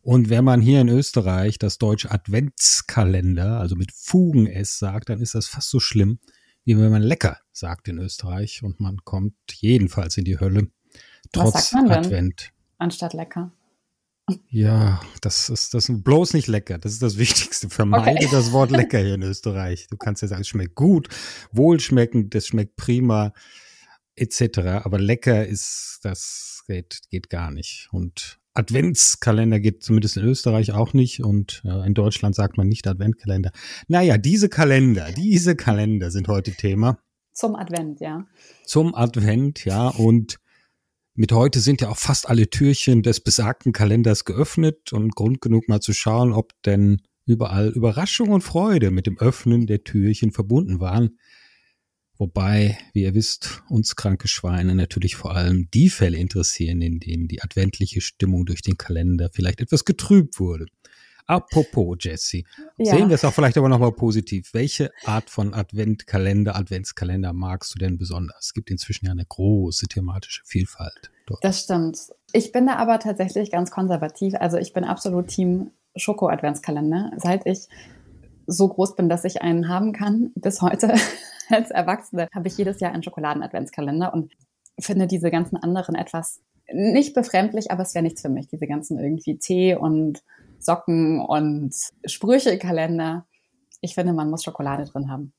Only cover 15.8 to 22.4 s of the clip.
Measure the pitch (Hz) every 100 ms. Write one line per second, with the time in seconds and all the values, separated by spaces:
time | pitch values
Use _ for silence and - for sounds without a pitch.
15.8 | - 117 98 147 175 160 - 107 - 87
16.8 | 104 110 120 101 120 - - - 101 -
17.8 | 104 113 113 151 143 135 117 127 131 131
18.8 | 120 117 98 98 95 98 - 95 92 87
19.8 | - 101 - 101 104 95 101 110 90 -
20.8 | 151 185 143 - - - - 107 151 170
21.8 | - 131 117 123 104 110